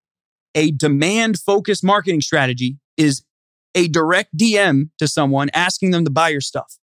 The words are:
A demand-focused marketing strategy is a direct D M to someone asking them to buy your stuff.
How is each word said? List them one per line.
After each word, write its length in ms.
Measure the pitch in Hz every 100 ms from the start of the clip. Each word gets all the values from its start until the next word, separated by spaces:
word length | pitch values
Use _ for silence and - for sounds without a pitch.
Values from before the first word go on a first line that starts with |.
| _ _ _ _ _
A 160 | 156 165
demand-focused 1120 | 143 151 143 165 220 220 185 - 202 214 196
marketing 380 | 190 202 180 160
strategy 560 | - 156 127 123 127 143 _ -
is 260 | 151 135 - _ _ _ _
a 140 | 185 175
direct 460 | 165 160 180 -
D 220 | 160 226 202
M 340 | 190 139 151 -
to 80 | 151
someone 440 | - 139 135 143
asking 380 | 160 180 - 190
them 140 | 170 160
to 40 |
buy 180 | 139 165
your 100 | 143
stuff. 380 | - 131 - - _